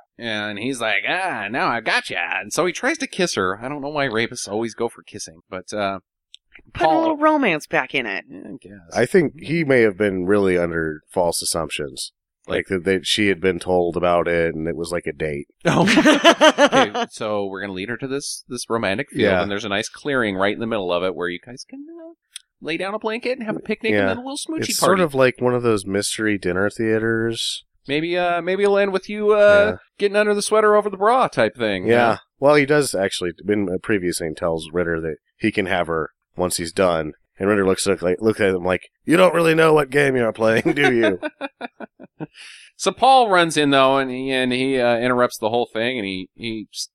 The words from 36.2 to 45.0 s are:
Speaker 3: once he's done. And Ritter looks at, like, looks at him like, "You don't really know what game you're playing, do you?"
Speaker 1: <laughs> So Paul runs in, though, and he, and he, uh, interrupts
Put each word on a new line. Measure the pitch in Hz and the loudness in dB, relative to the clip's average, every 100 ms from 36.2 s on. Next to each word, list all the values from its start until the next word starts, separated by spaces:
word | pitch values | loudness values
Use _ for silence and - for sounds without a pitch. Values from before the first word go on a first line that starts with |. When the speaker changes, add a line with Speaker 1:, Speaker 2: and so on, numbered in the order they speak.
| _ - | _ -4
Speaker 3:
once | 90 - | -2 -2
he's | 85 | -6
done. | - 95 82 78 - _ - | 0 2 2 -2 -10 _ -6
And | 98 | 0
Ritter | 104 | 2
looks | 95 92 98 | 2 0 0
at, | 90 | 0
like, | 87 90 | 0 0
looks | 110 104 | 0 2
at | 101 | 0
him | 92 | 0
like, | 87 90 - _ | 0 -2 -4 _
"You | - 165 | 0 4
don't | 185 | 4
really | 170 165 | 4 2
know | 160 160 | 4 4
what | 151 139 | 4 2
game | 139 139 131 | 2 2 2
you're | 117 | 0
playing, | 107 110 113 170 | 0 2 2 2
do | 143 139 | 2 2
you?" | 120 110 92 | 2 2 0
Speaker 1:
<laughs> | 302 - 277 - 247 - - _ - - 151 - - - - - | -6 -10 -14 -12 -16 -16 -20 _ -20 -18 -18 -18 -20 -20 -20 -8
So | 190 | -6
Paul | 185 254 262 233 | 2 4 6 6
runs | 180 170 151 | 4 2 2
in, | 143 | 2
though, | 139 135 135 | 4 4 4
and | 131 | 0
he, | 127 135 | -4 -4
and | 131 127 | -2 0
he, | 123 135 135 | 0 0 2
uh, | 120 | 2
interrupts | 117 | 2